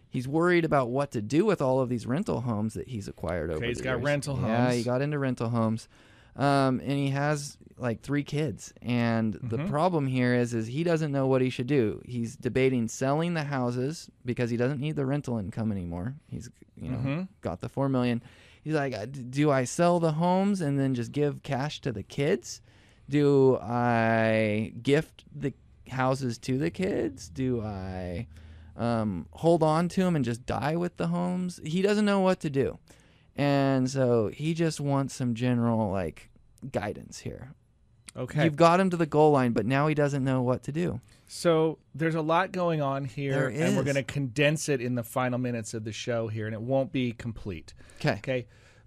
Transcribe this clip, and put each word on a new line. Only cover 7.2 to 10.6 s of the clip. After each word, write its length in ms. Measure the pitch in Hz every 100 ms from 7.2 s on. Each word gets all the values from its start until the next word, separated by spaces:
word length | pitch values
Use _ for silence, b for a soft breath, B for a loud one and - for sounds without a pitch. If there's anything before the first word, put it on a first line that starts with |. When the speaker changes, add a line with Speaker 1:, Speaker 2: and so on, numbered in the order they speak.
| 147 147 143 - - -
Speaker 1:
like, 240 | 123 107
three 220 | - 143
kids. 500 | 143 143 151 90 - -
And 520 | - 120 117 113 110 -
the 160 | 123 113
Speaker 2:
Mm-hmm. 100 | 175
Speaker 1:
problem 380 | 143 185 165 135
here 260 | 127 123
is, 200 | 123 120
is 140 | 117